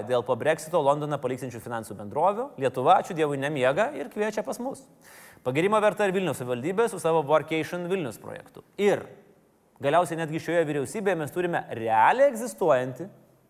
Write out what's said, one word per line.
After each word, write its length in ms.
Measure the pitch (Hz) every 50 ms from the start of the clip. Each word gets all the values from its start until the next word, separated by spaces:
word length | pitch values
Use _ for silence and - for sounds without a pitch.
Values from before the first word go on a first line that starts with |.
| 107 120
dėl 140 | 123 120 117
po 80 | - 123
Brexito 440 | 113 127 147 156 151 - 156 170 170
Londoną 380 | 143 135 147 151 151 147 151 139
paliksiančių 380 | 135 127 131 - 139 123 117 113
finansų 360 | - 120 120 113 110 - 110
bendrovių. 500 | 101 104 101 107 147 165 196 202 220 262 285 - -
Lietuva, 340 | 135 123 - 127 127 160 185 -
ačiū 120 | - - 185
Dievui, 240 | 156 156 147 143
nemiega 540 | 135 135 147 156 135 123 131 143 185 220 285 302
ir 160 | - 269 226
kviečia 320 | - 214 208 220 214 220 202
pas 120 | - 220
mus. 240 | - 240 269 - - - - _ _ _ - - - - - - - -
Pagirimo 320 | 127 127 151 175 202 220 214 208
verta 240 | 214 - - 208
ir 80 | 196 180
Vilniaus 240 | 196 185 156 127 -
savivaldybė 460 | 127 123 123 120 127 175 190 214 233 226
su 120 | 202 170
savo 200 | 160 160 165 160 147
Workation 580 | 139 156 151 143 - 160 160 156 - 180 180 175 170
Vilnius 260 | 190 190 151 117 101
projektu. 460 | - - 107 107 101 - - - - - _ _ -
Ir 220 | 202 202 160 110 98 - - - - _ _ _ _ _ _ _ _ _ _ - 120
galiausiai 340 | 143 151 170 180 - 170
netgi 240 | 160 165 147 156 156
šioje 220 | - 156 170 170 160
vyriausybėje 540 | 147 147 147 - 143 - 220 190 196 180 165
mes 160 | 151 131 -
turime 260 | 175 175 175 165 131 - - -
realiai 540 | 113 113 113 110 107 113 151 208 254 277 285
egzistuojantį, 760 | 233 214 247 226 - - 190 156 139 127 127 131 127 - 175 196 - - _ _ _ _ _